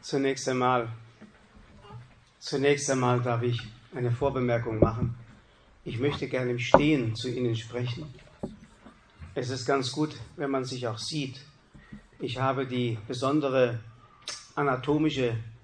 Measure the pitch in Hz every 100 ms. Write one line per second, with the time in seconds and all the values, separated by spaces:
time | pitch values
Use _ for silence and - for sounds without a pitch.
0 | - 143 143 135 - 127 127 127 117 -
1 | - - - - - - - - - -
2 | - - _ _ - 143 139 143 - 131
3 | 123 123 123 117 123 120 - - - -
4 | 123 120 139 131 123 117 117 110 107 110
5 | - - - - - _ - - - 117
6 | 139 143 131 127 123 120 120 - 147 151
7 | 113 110 123 123 123 113 - 120 123 -
8 | 151 - - - - - - - - -
9 | - - - - 131 131 - 139 127 127
10 | 151 - - - 143 135 127 131 120 110
11 | - 156 139 120 - - _ - - -
12 | - - 127 123 131 135 127 123 120 113
13 | - 123 135 151 139 131 123 120 - -
14 | - - - - - - 143 127 127 151
15 | 156 135 120 117 - -